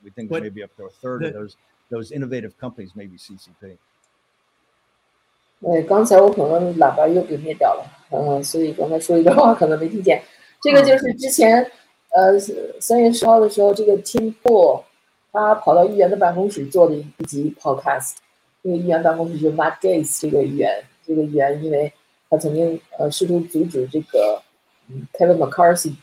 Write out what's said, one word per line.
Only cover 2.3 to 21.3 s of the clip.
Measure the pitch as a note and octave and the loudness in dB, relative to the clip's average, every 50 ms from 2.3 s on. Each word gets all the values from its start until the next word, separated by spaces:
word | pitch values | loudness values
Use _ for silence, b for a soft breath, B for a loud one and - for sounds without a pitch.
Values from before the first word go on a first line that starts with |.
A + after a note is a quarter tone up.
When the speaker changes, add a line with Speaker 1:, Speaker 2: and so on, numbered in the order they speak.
| C3 B2 G#2+ G#2 - - | -10 -10 -12 -12 -16 -16
Speaker 1:
companies | B2+ B2 A2 - G2 F#2+ F#2+ | -16 -16 -16 -16 -20 -20 -20
may | G#2 G2+ | -20 -20
be | G2 F2+ | -20 -20
C | F2 - - G2+ | -20 -20 -20 -20
C | F#2 _ _ E2+ _ | -20 _ _ _ _
P. | G#2 F#2+ F2+ E2+ _ _ _ _ _ _ _ _ _ _ _ _ _ _ _ _ _ _ _ _ _ _ _ _ _ _ _ _ _ _ _ _ _ _ _ _ - | -20 -20 -20 _ _ _ _ _ _ _ _ _ _ _ _ _ _ _ _ _ _ _ _ _ _ _ _ _ _ _ _ _ _ _ _ _ _ _ _ _ -4
Speaker 3:
对， | - E3+ E3 D#3 | -2 -2 -2 0
刚 | - G3 G#3 A3 | 0 2 2 2
才 | - G3 F#3 | 4 6 6
我 | G3 G3+ | 6 6
可 | G3+ G3+ C#3+ | 4 2 -2
能 | D3 E3 E3+ F3+ F3+ F3 | 0 0 -2 -2 -2 0
喇 | E3 D#3 C3+ C3+ | 2 2 2 2
叭 | D3+ D#3 | 2 0
又 | D#3+ E3+ F3+ E3+ | 2 2 0 -2
给 | - D#3 | -4 -8
灭 | C#3+ D#3 D#3+ D3+ | -10 -8 -10 -6
掉 | - C#3+ - - | -2 0 0 0
了， | - - - _ _ _ - | -2 -8 -16 _ _ _ -10
嗯， | D3 - D3 D3 C#3 C#3 C#3+ | -6 -4 -4 -2 -4 -4 -4
所 | - - E3 | -6 -4 -4
以 | E3 D#3 D#3+ | -4 -4 -4
刚 | - D#3 D3+ | -6 -6 -4
才 | D#3+ D#3+ | -4 -4
说 | - - F3 | -2 0 2
一 | E3+ E3 | 4 6
段 | E3+ - | 6 6
话 | - C#4+ A#3 A3+ | 6 6 4 4
可 | - F3 | 4 2
能 | D#3 D#3 D3+ | 0 0 0
没 | D#3+ D#3+ | -4 -6
听 | A3 G#3 F3+ | -6 -2 0
见。 | - D#3 - b b b b b b b b | 0 0 0 b b b b b b b b
这 | - D4 C#4+ | 0 4 6
个 | C#4 C#4 | 6 6
就 | C#4 C4 C4 | 6 4 2
是 | C#4 B3 - | 2 -2 -6
之 | - C4 C4 | -6 -6 -4
前， | C4 - A#3 A3 A3+ A#3+ B3 - b b b b b _ _ - | 0 4 4 6 6 4 2 0 b b b b b _ _ -2
Speaker 4:
嗯。 | - F3+ F#3+ F#3+ G3+ | 2 2 4 4 4
Speaker 3:
呃， | G3 G3 G#3+ F#3+ F3 - - - - | 2 0 -4 -10 -10 -10 -12 -12 -8
三 | - - A#3 A#3+ | -4 0 2 2
月 | A#3 A#3 | 4 2
十 | A#3 A#3 - | 2 2 2
号 | A3+ A3+ A3+ | 4 4 4
的 | A3 G#3 | 4 2
时 | G3+ G#3 G3+ | 2 2 2
候， | G3+ G3+ | 2 2
这 | G#3 G#3+ | 2 2
个 | G#3 G3+ G3 G3 | 2 2 0 0
Tim | - - A3 A3 A3 A3 _ - | -4 -4 -4 -4 -4 -6 _ 2
Pool | A#3+ A#3 G3+ E3+ C#3+ C3 C#3 - _ _ _ _ _ _ _ _ _ - | 4 4 6 6 4 4 0 -4 _ _ _ _ _ _ _ _ _ -4
他 | G#3 G#3+ G#3+ G#3+ | -2 0 0 0
跑 | - - D#3 D#3+ | 0 2 2 4
到 | F3 F#3 | 4 4
议 | G#3 G#3 | 2 2
员 | G3+ - F3+ | 2 0 2
的 | G3+ | 2
办 | G3 G3 F3 E3+ | 0 -2 -2 -2
公 | F3 G3 G#3 | -2 -4 -6
室 | G3+ D#3 C#3 | -6 -8 -10
做 | C#3 - F#3 F3 | -2 2 2 4
的 | D#3 D3+ | 4 2
一 | D3 D3 D3 - - D#3+ | -2 -10 -12 -14 -14 -14
集 | - - C#3+ C#3+ D#3 D3+ _ | -10 -8 -6 -6 -6 -8 _
podcast。 | - D3+ C3+ C3+ - C#3+ C#3 B2+ - - - - _ _ _ _ _ _ _ _ | -6 -6 -6 -4 -2 -4 -4 -4 -6 -10 -14 -16 _ _ _ _ _ _ _ _
那 | - F#3 | -8 -6
个 | F3 | -6
议 | F3 F3 | -4 -2
员 | F3 E3 E3 E3 | -2 -2 0 0
办 | E3+ E3 | 0 -2
公 | E3 E3 E3+ | -2 -4 -8
室 | E3 D3 | -6 -2
就 | D#3 D#3 | -2 -2
是 | D3+ | -2
Matt | E3 D3+ D#3+ - - | -2 -4 -4 -4 -4
Gaetz | - F#3+ F#3 E3 D3+ - - - | -2 -2 -2 -2 -4 -6 -8 -8
这 | - D3+ | -6 -4
个 | D3+ C#3+ C#3 | -2 -2 -2
议 | C#3 C#3 | -2 -4
员， | C#3+ C3+ - G2 G2+ - _ _ _ _ | -4 -4 -4 -4 -6 -10 _ _ _ _
这 | - D#3+ | -6 -4
个 | D#3 D3+ | -4 -4
议 | D3+ | -2